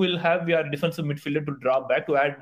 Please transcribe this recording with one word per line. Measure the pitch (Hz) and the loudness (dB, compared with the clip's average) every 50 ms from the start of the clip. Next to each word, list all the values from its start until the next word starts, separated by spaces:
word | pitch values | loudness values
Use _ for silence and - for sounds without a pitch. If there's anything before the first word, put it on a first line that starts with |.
| 190 | 2
will | 180 175 | 2 0
have | 170 175 165 175 180 170 170 | 0 2 2 2 2 2 2
your | 165 160 156 | 2 2 0
defensive | 143 143 143 175 165 - 170 156 147 143 | -2 -4 -2 -2 -2 -2 -2 -4 -4 -4
midfielder | 147 - 147 143 156 143 | -4 -4 -2 -2 -2 -2
to | 147 139 - | -4 -6 -2
drop | - 127 131 135 131 | 0 2 2 2 2
back | 135 131 156 - | 0 0 0 0
to | - 147 | 2 2
add | 139 147 143 139 - | 2 2 2 -2 -4